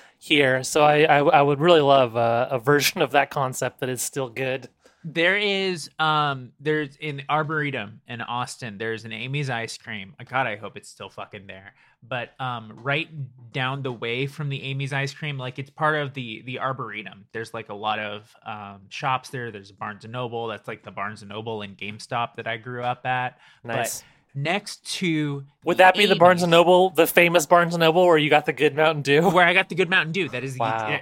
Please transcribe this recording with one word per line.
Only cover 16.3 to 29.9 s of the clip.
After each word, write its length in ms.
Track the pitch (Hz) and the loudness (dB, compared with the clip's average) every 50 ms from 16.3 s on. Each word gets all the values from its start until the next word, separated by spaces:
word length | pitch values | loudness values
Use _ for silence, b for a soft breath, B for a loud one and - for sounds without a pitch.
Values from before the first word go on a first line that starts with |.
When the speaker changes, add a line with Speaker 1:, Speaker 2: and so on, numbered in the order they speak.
| 110 - 110 | -12 -14 -12
Speaker 2:
the 140 | 127 127 110 | -12 -8 -6
Arboretum. 680 | 101 131 131 131 123 110 104 107 104 95 95 98 95 _ | -6 -6 -6 -6 -10 -10 -12 -12 -12 -14 -18 -20 -20 _
There's, 220 | - 113 113 110 - | -10 -10 -10 -10 -12
like, 160 | 113 107 - | -12 -12 -12
a 40 | 104 | -12
lot 240 | 101 107 107 107 107 | -6 -4 -4 -4 -2
of, 340 | 107 104 104 104 107 _ _ _ _ | -4 -6 -8 -12 -14 _ _ _ _
um, 360 | 110 110 104 104 101 101 98 98 101 | -14 -14 -14 -14 -16 -18 -20 -20 _
shops 400 | - - 151 135 131 127 - - | -12 -6 -4 -2 -2 -4 -4 -10
there. 220 | - 131 120 117 | -12 -10 -10 -10
There's 200 | 107 101 98 98 | -12 -14 -18 -20
Barnes 320 | 101 _ 110 107 104 - - | -14 _ -10 -10 -10 -12 -14
and 80 | 110 | -12
Noble. 360 | 117 127 127 120 117 117 117 | -10 -8 -8 -6 -6 -8 -6
That's, 200 | 113 107 101 - | -8 -8 -10 -12
like, 160 | - 113 107 _ | -14 -14 -14 _
the 80 | 107 | -14
Barnes 300 | 95 101 98 104 107 107 | -10 -8 -8 -8 -10 -12
and 80 | 107 101 | -16 -12
Noble 320 | 101 110 110 117 113 107 | -12 -10 -8 -8 -8 -8
and 160 | 104 98 95 | -10 -12 -14
GameStop 580 | - 95 101 104 101 - - 127 117 120 117 _ | -14 -12 -12 -12 -14 -10 -8 -6 -6 -6 -6 _
that 120 | - 110 | -10 -8
I 100 | 113 113 | -8 -8
grew 260 | 117 110 127 123 123 120 | -8 -10 -12 -10 -6 -6
up 220 | 123 127 - - | -6 -6 -4 -4
at. 320 | 127 127 127 127 127 - b b b b b - | -4 -4 -4 -4 -6 -10 b b b b b -10
But 120 | 117 117 | -6 -4
Speaker 1:
Nice. 280 | 117 117 110 - - b b b b b _ - | -4 -4 -4 -6 -10 b b b b b _ -10
Speaker 2:
next 500 | 139 139 160 180 196 - - - - _ - - | -6 -4 -4 -4 -4 -6 -10 -14 -14 _ -12 -8
to 480 | - 190 175 160 151 151 147 143 139 139 - _ _ - | -4 -2 -2 0 0 -2 -4 -4 -8 -10 -16 _ _ -4
Speaker 1:
Would 140 | 151 180 | 0 6
Speaker 2:
the 60 | 175 185 | 8 8
Speaker 1:
that 120 | 185 185 | 8 8
be 100 | 196 202 | 6 4
the 120 | 190 190 | 2 6
Barnes 260 | 156 170 180 185 175 180 | 6 8 6 6 6 4
and 100 | 170 165 | 6 6
Speaker 2:
Amy's 60 | 170 175 | 6 8
Speaker 1:
Noble, 240 | 170 180 180 185 185 | 8 6 6 6 4
the 180 | 170 - 165 | 4 2 2
famous 380 | 151 - 185 175 170 170 175 - | 4 6 6 6 6 4 2 4
Barnes 280 | - 175 175 170 170 170 | 6 4 4 4 2 2
and 60 | 170 | 2
Noble 260 | 165 160 160 180 185 | 4 4 6 6 6
where 120 | 175 165 | 6 6
you 120 | 156 147 147 | 4 6 4
got 160 | 147 151 147 | 4 4 4
the 60 | - 143 | 0 0
good 220 | 113 147 147 135 | 0 0 2 2
Mountain 280 | 147 156 160 160 151 131 | 2 2 2 2 0 0
Dew? 260 | 135 143 151 170 196 | 2 2 4 4 4
Speaker 2:
Where 160 | 165 180 175 | 4 4 4
I 80 | 170 180 | 4 4
got 160 | 190 185 - | 2 0 0
the 60 | 190 | -2
good 140 | 165 185 | -2 -2
Mountain 220 | 165 | 0